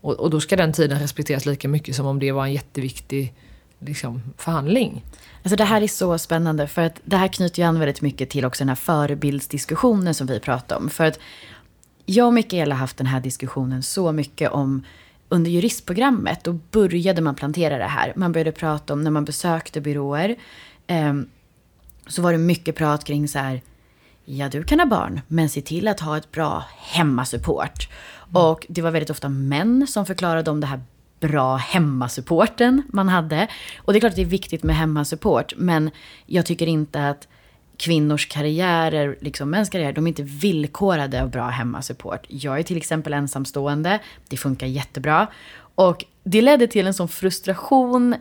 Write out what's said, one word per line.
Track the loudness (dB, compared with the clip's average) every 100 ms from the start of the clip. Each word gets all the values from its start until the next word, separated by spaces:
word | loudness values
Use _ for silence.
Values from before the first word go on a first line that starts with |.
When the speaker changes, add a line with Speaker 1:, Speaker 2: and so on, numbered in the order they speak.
Speaker 1:
Och, | -2
och | 0 0
då | 0
ska | 0 2
den | 2
tiden | 4 2 2
respekteras | -2 -4 -2 -2 0
lika | -2 0
mycket | -2 -2 -4
som | -2
om | -2
det | -2
var | -2 -2
en |
jätteviktig, | -4 -6 -8 -8 -10 -8 -6 -6 -10 -20 -20 _ _
liksom, | -10 -8 -8 -8 -12 -10
förhandling. | -4 -2 0 0 0 -6 -16 -20 -20 -10
Speaker 2:
Alltså | -2 2
det |
här | 4 4
är | 2
så | 0 0 0
spännande, | 0 0 0 0 -2
för | 0
att | -2 -2 -2
det | 2
här | 2
knyter | 0 -2 2
ju | 2
an | 4
väldigt | 0 0
mycket | -2 -2 -4
till | -2 -2
också | 0
den | -2
här | 0
förebildsdiskussionen | 0 0 0 0 -2 -2 -6 -8 -4 0 4 4 2
som | 0 -2
vi | -2
pratar | -2 -4 -2 -4
om. | -4
För | 0 0
att | 0 -16 -20 -20 -20 _ _ _ _ 0
jag | 4 6
och |
Mikaela | 4 2 0 0 0
har |
haft | -4 -2
den | -2
här | -2
diskussionen | -4 -6 -8 -4 -4 -4
så | -4 -2 0
mycket | 0 -4 -2 -2
om | 0 0 -2 -6 -20 -20 _ _
under | 2 2
juristprogrammet, | 2 0 -2 -6 0 2 2 0 -4
då | -4 -6 -2
började | 2 4 2 2 2
man | 0 -2
plantera | -4 0 0 0
det |
här. | -2 0 -2 0
Man | 0
började | 0 -2
prata | -2 -4 -4 -4
om | -2
när | 0
man | 0 -2
besökte | -2 -2 -2 -4 -8
byråer, | -4 -4 -2 -2 -2 -4 -10 -20 -20 _ -4
ehm, | 0 2 0 -4 _ _ _ _ _ -20 -20 -10
så | -2
var | 2
det | 4
mycket | 4 2 -2 0
prat | 0 0
kring | -2 -2 -2
så | -2
här, | -4 -6 -10 _ _ _ _ _ -12
ja, | -6 -4
du | -4
kan | 0 2
ha | 4
barn, | 2 0 -6 -2
men | 0 0
se | -2
till | -6 -4 -2
att | -2
ha | -4 -6
ett | -6
bra | -4 -4 -4 -8 -18
hemmasupport. | -6 0 2 2 -2 -4 -2 -2 -2 -6 -10 -12 -20 -20 -2
Speaker 1:
Mm. | 4 4
Speaker 2:
Och | 2 -4
det | -4
var | -2
väldigt | -2 -2
ofta | -6 -4
män | -2 0 0 2 2 2
som | -2 -2
förklarade | -2 0 0 0
om | -2
det | -4
här | -6 -12 _ _ _
bra | 0 2 2 0
hemmasupporten | 0 2 2 2 -2 -6 0 2 2 4 4 4 2
man | 0 2
hade. | 2 2 0 -2 -4 -16 -8
Och | 2
det | 4
är |
klart | 4
att | 2
det |
är | 0
viktigt | -2 -4 -4
med | 0 2
hemmasupport, | 2 0 -2 -2 0 2 0 -2
men | 0 2 0 -4 -20 -20 -2
jag | -2 0
tycker | 0 0
inte | 0 -2 -2 -2
att | -4 -10 _ _ _ _ _
kvinnors | 0 2 2 0 -2
karriärer, | -2 -2 0 2 2 2 0 -2 -4
liksom | -10 -6 -2
mäns | 0 0
karriär, | -2 -2
de | 0 -2
är |
inte | -2
villkorade | -8 -2 0 0 -2 0 2 2 0 -2
av | -2
bra | -4 -4
hemmasupport. | -2 -4 -4 -8 -10 -8 -10 -10
Jag | -10 -4 -4
är |
till | -2 -4
exempel | -2 -4 -2
ensamstående, | -4 -2 -4 -6 -4 -2 -2 0 -2 -4 -20 _
det | -6
funkar | -4 -4 -4
jättebra. | -6 -6 -6 2 2 2 -4 -20 -20 -12 4
Och | 4 4 -8 _
det | 2 4
ledde | 6 6 6
till | 4 0
en |
sån | 0 -4
frustration | -2 -2 -2 -4 -6 4 4 4 4 2 0